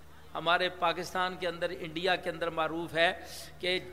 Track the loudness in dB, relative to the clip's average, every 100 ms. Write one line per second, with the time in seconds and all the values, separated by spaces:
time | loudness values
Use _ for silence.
0 | -18 -18 -10 -2 4 4 4 2 2 2
1 | -2 0 0 0 -4 -2 -2 -2 -6 0
2 | 2 2 0 -2 -2 0 0 -2 -2 2
3 | 2 2 -6 -12 -14 -4 0 0 -2